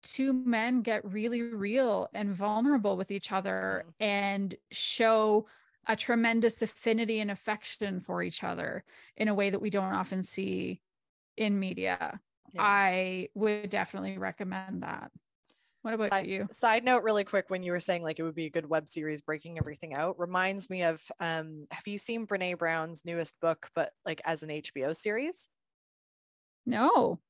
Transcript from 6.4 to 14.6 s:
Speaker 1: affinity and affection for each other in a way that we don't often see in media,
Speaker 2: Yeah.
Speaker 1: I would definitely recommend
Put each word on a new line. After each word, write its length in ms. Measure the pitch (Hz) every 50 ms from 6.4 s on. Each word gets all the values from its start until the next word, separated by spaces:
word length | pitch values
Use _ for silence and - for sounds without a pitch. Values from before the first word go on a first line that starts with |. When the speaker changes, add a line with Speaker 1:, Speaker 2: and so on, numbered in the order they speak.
| 220 226 220 -
Speaker 1:
affinity 580 | 226 214 - - - 233 226 226 233 208 226 214
and 100 | 214 208
affection 720 | 202 - - 220 214 202 - - - - 214 196 190 185
for 220 | 180 - 180 175
each 220 | 180 175 165 - -
other 400 | 180 175 170 165 - - 185 - _ - - - - _
in 120 | - 214 214
a 60 | 208
way 160 | 202 202 202
that 100 | 190 -
we 100 | - 214
don't 220 | 170 202 190 190
often 300 | 196 190 185 - 190 185
see 600 | 185 - - - 196 196 185 190 185 185 185 - _ _ _ _ _ _ _ _ _ _ _
in 220 | - 220 208 202 196
media, 600 | 190 185 175 180 - 190 180 180 - - - 202 _ _ _ _ _ -
Speaker 2:
Yeah. 100 | - 185
Speaker 1:
I 680 | 202 202 202 202 196 190 185 185 185 185 185 185 180 - _
would 360 | 196 214 214 208 208 208 196
definitely 480 | 208 196 185 - - 196 190 190 190 185
recommend 640 | 190 190 - - 196 185 190 190